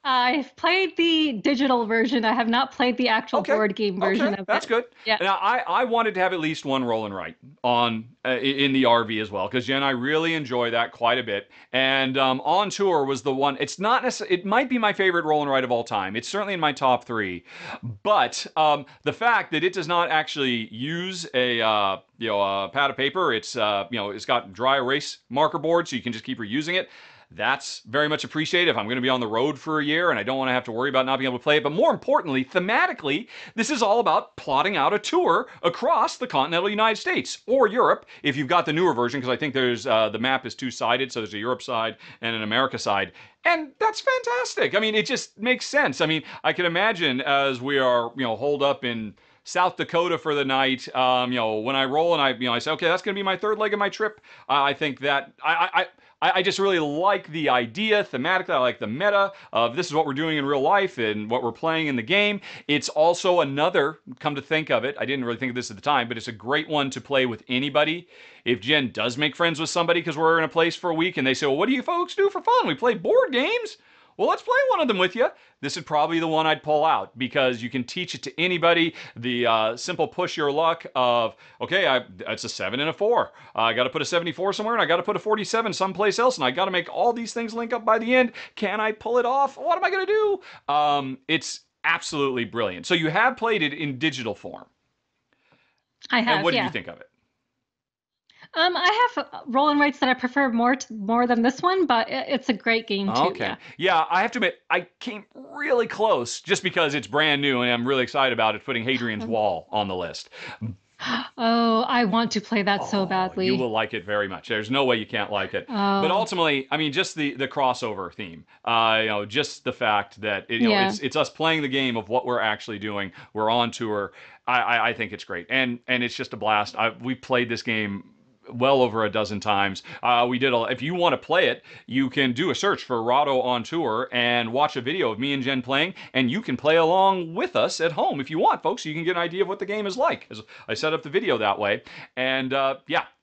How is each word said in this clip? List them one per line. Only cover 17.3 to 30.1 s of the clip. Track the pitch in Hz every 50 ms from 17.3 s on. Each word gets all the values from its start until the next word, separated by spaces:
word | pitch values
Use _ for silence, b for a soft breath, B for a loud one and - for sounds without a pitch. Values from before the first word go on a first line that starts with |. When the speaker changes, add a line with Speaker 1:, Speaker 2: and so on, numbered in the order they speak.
| 90 85 B B B B B B B B - 120 107 101
Speaker 2:
But, | _ 202 214 185 127 120 - - - - _
um, | 160 156 151 147 147 135 B B B
the | _ 151
fact | 143 - 220 240 233 202 175 -
that | 160 156 160
it | 185 180
does | 190 165 151
not | 175 170 175 143
actually | 156 156 156 - - 151 139 131 123 117 110 -
use | 104 110 127 147 165 170 180 190 190 175 165 - -
a, | 127 127 123 120 117
uh, | 113 110 110 107 101 98 95 92 _ _ _ -
you | 113 113
know, | 104 101
a | 101 98 98 98 98 95
pad | - 135 143 139
of | 127
paper, | - 135 143 143 190 180 156 120
it's, | 110 107 - -
uh, | 127 107 104 104 101 98 -
you | 123 113
know, | 101 104
it's | 101 107 104
got | - 131 120 101 98 95
dry | 95 120 131 139
erase | 139 127 123 135 151 147 - - - _ _
marker | 120 139 156 151 - 165
board, | 143 160 170 170 170 -
so | 135
you | 117
can | - 123
just | 110 110 -
keep | - 131 110
reusing | 113 101 113 143 156 160 180 185
it. | 180 B B B B B B B B B
That's | 87 85 104 120 135 135 - - - -
very | _ - 110 143 151 147
much | 151 151 -
appreciated. | 135 - 151 156 - - 175 175 165
If | 131 113
I'm | 104 107
gonna | 123 131
be | 123 131
on | 131 127
the | 120
road | 107 107 113 127 151 147 131
for | - 160 156 151
a | 147
year | 147 151 165 180
and | 170